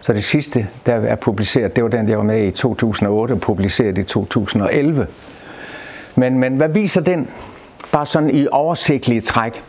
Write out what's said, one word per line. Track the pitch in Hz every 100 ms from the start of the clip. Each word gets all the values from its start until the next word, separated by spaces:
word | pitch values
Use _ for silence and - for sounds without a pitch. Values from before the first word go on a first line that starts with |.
Så | -
det | 107
sidste, | 101 151 147 127 104 - -
der |
er | 117 110
publiceret, | 113 - 104 104 131 104 -
det |
var | 117
den, | 117 107
jeg | 107
var |
med | 107 110 101
i |
to | - 127
tusind | 104 117 101 101
og |
otte | 104 117
og | 117
publiceret | - 98 98 - 113 98
i |
to | 98 -
tusind | 98 - 98 110
og | 98
elleve. | - 143 151 107 - - - - - - - - - -
Men, | - 127 131
men | 127 131
hvad | 156
viser | 165 208 190
den, | 170 175 123 - - - - - -
bare | 151 147
sådan | 160 151
i | 147 139
oversigtlige | 135 156 170 - 139 - 117
træk? | 107 - 113 -